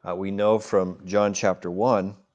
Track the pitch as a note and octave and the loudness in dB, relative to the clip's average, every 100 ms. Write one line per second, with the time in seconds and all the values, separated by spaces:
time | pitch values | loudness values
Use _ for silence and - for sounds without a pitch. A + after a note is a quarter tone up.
0 | F2+ F2 G2 G2+ G#2 A2 - G2+ F#2 F2+ | -8 -6 -6 0 2 2 2 0 0 -6
1 | F2+ G2+ G#2 G2 G#2 F2+ F2 F2+ A#2+ A2 | -2 2 2 2 0 0 -6 -2 2 2
2 | F#2+ G2+ _ | 0 -10 _